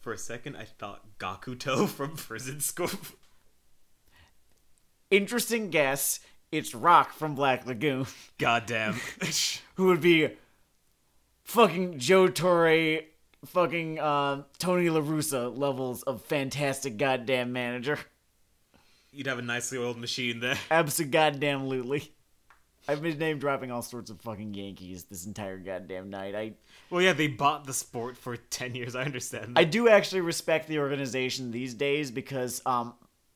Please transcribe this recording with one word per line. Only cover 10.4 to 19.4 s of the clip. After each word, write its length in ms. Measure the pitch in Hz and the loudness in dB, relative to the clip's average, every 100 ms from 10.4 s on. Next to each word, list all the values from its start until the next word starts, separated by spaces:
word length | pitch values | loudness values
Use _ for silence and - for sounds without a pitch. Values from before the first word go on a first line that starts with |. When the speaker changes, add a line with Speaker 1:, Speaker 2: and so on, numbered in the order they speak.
| _ _ _ _ _ _ _ _ _ _ | _ _ _ _ _ _ _ _ _ _
Speaker 2:
fucking 560 | - 226 208 170 180 156 | -2 4 4 4 -4 -2
Joe 280 | 123 190 185 | 6 6 6
Torre 760 | 165 180 175 165 160 160 160 - _ _ _ 139 | 4 4 6 6 6 4 0 -4 _ _ _ -4
fucking, 540 | 180 165 170 160 160 | 0 2 0 -4 -2
uh, 440 | 151 143 143 139 143 - | 0 2 2 -2 -8 -4
Tony 320 | 175 180 170 | 0 2 4
La 120 | 160 | 2
Russa 540 | 151 156 147 135 120 117 | 2 0 0 -2 -2 0
levels 460 | 143 127 127 117 | -2 0 -2 -2
of 180 | - 117 | -4 -6
fantastic 760 | - 151 135 135 143 135 139 104 | -2 -2 -2 -2 -2 -2 -6 0
goddamn 560 | 135 131 120 127 123 | 0 0 2 0 0
manager. 460 | 127 123 123 123 143 - _ _ _ _ _ _ _ _ _ _ | -2 -4 -4 -4 -4 -6 _ _ _ _ _ _ _ _ _ _
Speaker 1:
You'd 160 | 139 139 | -8 -4
have 120 | |
a 40 | 123 | -4